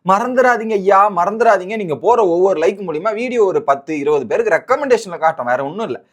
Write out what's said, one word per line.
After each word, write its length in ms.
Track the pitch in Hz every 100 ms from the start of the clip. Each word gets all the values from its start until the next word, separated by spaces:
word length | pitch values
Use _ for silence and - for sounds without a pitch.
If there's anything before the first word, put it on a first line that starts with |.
| 175
மறந்துடாதீங்க 640 | 196 240 254 247 233 220
ஐயா, 380 | 202 185 196 208
மறந்துடாதீங்க. 680 | 175 175 220 233 190 185 220
நீங்க 200 | 180 143
போற 300 | 185 240 190
ஒவ்வொரு 340 | 170 190 160
லைக் 200 | 165 196
மூலியமா 340 | 185 151 214
வீடியோ 300 | 214 247 240
ஒரு 180 | 190 151
பத்து, 360 | 151 139 - 151
இருபது 280 | 139 147 120
பேருக்கு 280 | 170 214
ரெக்கமெண்டேஷன்ல 640 | 156 - 277 285 226 196 160
காட்டும், 280 | 160 151 120
வேற 180 | 127
ஒண்ணும் 220 | 139 190 202
இல்ல. 140 | 117 _